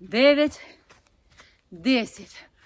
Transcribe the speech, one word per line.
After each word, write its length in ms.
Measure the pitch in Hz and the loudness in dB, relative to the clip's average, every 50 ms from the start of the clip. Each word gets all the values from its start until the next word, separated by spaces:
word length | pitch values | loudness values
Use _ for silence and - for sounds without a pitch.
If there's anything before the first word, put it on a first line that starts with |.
Дев'ять. 600 | 180 185 202 226 262 285 294 277 294 294 - - - - - _ _ _ - _ _ _ _ _ _ _ _ _ - _ _ _ _ - | -14 -6 0 2 4 4 4 4 2 -2 -2 -8 -20 -20 -20 _ _ _ -20 _ _ _ _ _ _ _ _ _ -20 _ _ _ _ -20
Десять. 720 | 190 170 165 254 262 247 220 - - - 196 - - - - - _ _ _ | -14 -6 -2 0 0 0 0 -4 -10 -16 -18 -20 -20 -20 -20 -20 _ _ _